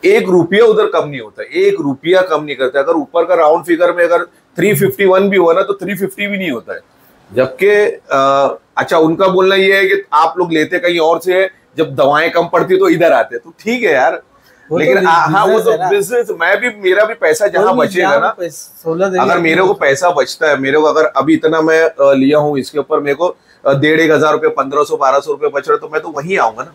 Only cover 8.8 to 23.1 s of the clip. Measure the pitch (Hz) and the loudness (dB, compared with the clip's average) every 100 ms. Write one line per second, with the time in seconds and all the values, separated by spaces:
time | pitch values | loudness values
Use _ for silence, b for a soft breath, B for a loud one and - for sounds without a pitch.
8.8 | 127 170 160 170 190 185 190 196 190 196 | -2 2 2 2 0 2 2 2 2 2
9.8 | 196 196 - 151 160 165 175 160 151 175 | 2 -2 0 0 0 0 -2 -2 -2 -2
10.8 | 170 175 160 165 175 185 190 b b - | -2 0 0 0 0 0 0 b b -6
11.8 | 156 139 135 147 165 170 170 175 160 185 | -6 0 2 2 0 0 0 0 2 2
12.8 | 190 160 165 131 113 120 165 - 202 247 | 2 2 2 2 0 -6 -14 -12 -6 -2
13.8 | 214 139 139 165 - b b b b 160 | 0 0 0 -2 -12 b b b b -2
14.8 | 156 - 185 165 160 180 214 220 226 214 | 0 0 2 2 2 0 2 2 0 -2
15.8 | 185 202 185 240 208 175 170 202 240 208 | 0 -2 -2 -4 -4 -4 -2 0 -2 -4
16.8 | 196 185 214 226 170 151 202 175 208 190 | 0 2 0 0 -2 0 0 0 0 0
17.8 | - 185 185 190 180 220 170 147 - - | 0 0 0 0 0 -4 -10 -10 -20 -12
18.8 | 165 160 190 185 - 170 165 160 190 196 | -6 -2 -2 0 0 0 0 2 0 2
19.8 | 147 139 175 151 127 - 156 139 135 147 | 0 2 0 0 -2 -2 -2 0 0 0
20.8 | 156 143 156 - 139 160 160 160 156 160 | 2 2 0 0 0 0 0 0 0 2
21.8 | 160 - 139 139 135 151 147 143 123 147 | 0 2 2 4 2 2 0 -2 -6 -8
22.8 | 135 151 143 | -4 -4 -2